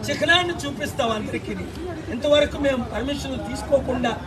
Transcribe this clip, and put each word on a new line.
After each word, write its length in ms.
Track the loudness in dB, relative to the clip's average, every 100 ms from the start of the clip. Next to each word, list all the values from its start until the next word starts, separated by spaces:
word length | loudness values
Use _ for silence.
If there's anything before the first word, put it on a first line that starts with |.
| -4
చిహ్నాన్ని 440 | 0 6 6 4 -2 -6
చూపిస్తాం 440 | -4 -4 -2 0
అందరికీ. 420 | 0 -2 -6 -6 -6 -8 -8 -8 -8 -6
ఇంతవరకు 460 | -2 4 6 4 2
మేము 260 | 2 2
పర్మిషన్లు 540 | -2 -4 -2 -4 -4 -6
తీసుకోకుండా 760 | -6 -6 2 2 4 0 0 -2